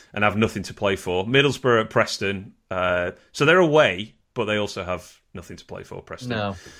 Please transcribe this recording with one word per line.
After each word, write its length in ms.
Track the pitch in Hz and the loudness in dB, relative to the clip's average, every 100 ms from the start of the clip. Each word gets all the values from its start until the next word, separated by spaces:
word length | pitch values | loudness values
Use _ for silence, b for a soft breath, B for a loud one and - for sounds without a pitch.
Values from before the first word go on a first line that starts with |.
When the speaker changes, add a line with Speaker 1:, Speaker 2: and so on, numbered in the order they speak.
| B | B
Speaker 1:
and 80 | 104 | -2
have 120 | 104 101 | 0 2
nothing 260 | 110 104 | 0 -2
to 80 | - | -10
play 220 | - 101 98 | -2 -2 -2
for. 280 | 92 90 104 | -2 -2 0
Middlesbrough 560 | 135 143 120 127 117 | 2 2 2 2 2
at 80 | 110 | 2
Preston. 640 | 120 104 - 98 98 101 - - | 0 0 -2 -4 -6 -10 -18 -8
Uh, 400 | 92 90 90 90 - b | -2 0 0 -2 -8 b
so 120 | - | 0
they're 140 | 147 185 | 4 6
away, 560 | 165 151 123 90 110 _ _ | 6 6 4 2 -8 _ _
but 120 | - 104 | -6 -2
they 100 | 107 | -2
also 280 | 104 101 | -2 -6
have 360 | 90 90 - - _ | -6 -6 -10 -20 _
nothing 220 | 92 - 87 | -18 -16 -18
to 60 | - | -16
play 160 | - | -16
for, 180 | 92 92 | -14 -14
Preston. 280 | - - 123 | -14 -12 -6
Speaker 2:
No. 260 | 110 101 92 B | -4 -4 -6 B